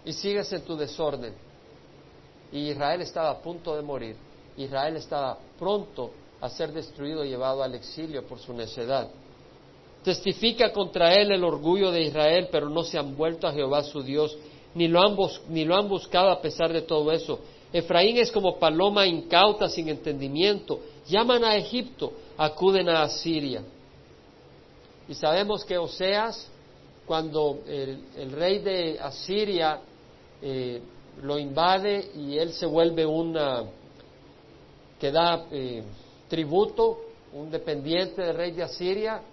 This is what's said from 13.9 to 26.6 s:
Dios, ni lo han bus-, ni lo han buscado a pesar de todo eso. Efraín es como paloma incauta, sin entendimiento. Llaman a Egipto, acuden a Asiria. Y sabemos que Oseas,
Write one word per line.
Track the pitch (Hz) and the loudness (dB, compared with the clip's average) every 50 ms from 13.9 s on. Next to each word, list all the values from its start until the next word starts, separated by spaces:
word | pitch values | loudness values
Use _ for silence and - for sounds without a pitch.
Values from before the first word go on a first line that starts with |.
| - 147 | -8 -8
Dios, | 131 131 139 151 156 151 - - - - - - - - - | -6 -2 0 0 0 0 -2 -10 -18 -20 -20 -20 -20 -12 -2
ni | 170 170 | 0 2
lo | 165 170 175 | 6 8 8
han | 190 214 202 | 6 6 6
bus-, | 196 190 160 - - - - | 2 0 -2 -2 -10 -12 -6
ni | 165 160 156 | -2 -2 2
lo | 156 175 | 2 2
han | 196 208 202 | 2 2 0
buscado | 196 175 - - - 180 185 196 | -2 -4 -4 0 2 4 6 6
a | 175 - | 4 2
pesar | - 151 - - 165 165 | -2 -6 -2 0 -2 0
de | 165 160 | 0 -2
todo | 156 - 160 151 147 151 | -2 0 0 0 2 2
eso. | 160 160 156 - 139 - - - - - - - | 0 0 -2 -6 -8 -8 -10 -20 -20 -20 -18 -4
Efraín | - 175 160 - 175 170 185 220 240 240 | -4 -2 0 4 4 6 6 6 6 4
es | 226 - | 2 4
como | - 208 196 180 170 - | 2 2 2 2 2 4
paloma | 170 160 156 165 190 208 208 208 196 | 2 4 4 4 2 4 4 4 4
incauta, | 185 165 156 - - 170 170 196 214 208 208 208 160 | 4 2 -2 -2 4 6 8 8 8 6 2 -2 -2
sin | - 180 160 156 | -2 -4 -4 -4
entendimiento. | 151 143 - 156 143 135 139 135 139 156 180 202 208 196 - - 147 - - - - - - - | -4 -4 -4 -6 -4 -4 -4 -4 0 2 2 2 2 0 -2 -6 -8 -8 -8 -16 -20 -20 -4 0
Llaman | 170 208 226 247 247 240 | 2 2 4 4 4 4
a | 233 220 214 | 4 4 4
Egipto, | 202 170 - 226 247 220 - - - 151 123 - - - - - | 2 0 -2 -4 -6 -6 -6 -8 -6 -6 -6 -6 -12 -18 -16 -2
acuden | - 156 151 151 - 180 190 196 190 180 170 | 0 0 0 0 2 4 4 6 6 4 4
a | 165 160 | 4 4
Asiria. | 151 143 - - - 165 165 156 143 135 120 110 107 - - - - - - - - - - - - - - - - - - - - - - - - - - - - - | 2 0 -2 -4 -2 -2 -2 -2 -2 -4 -6 -6 -8 -12 -20 -20 -20 -20 -20 -20 -20 -20 -20 -20 -20 -20 -20 -20 -20 -20 -20 -20 -20 -20 -20 -20 -20 -20 -20 -20 -16 -16
Y | 147 | -8
sabemos | - - 151 160 185 202 208 214 180 - | 0 2 2 4 4 2 0 -2 -4 -4
que | - 185 175 | -4 -2 -2
Oseas, | 170 - - - 185 190 202 208 220 233 - - - - - - | -2 -4 -4 -2 0 0 2 0 0 -2 -6 -10 -14 -18 -20 -20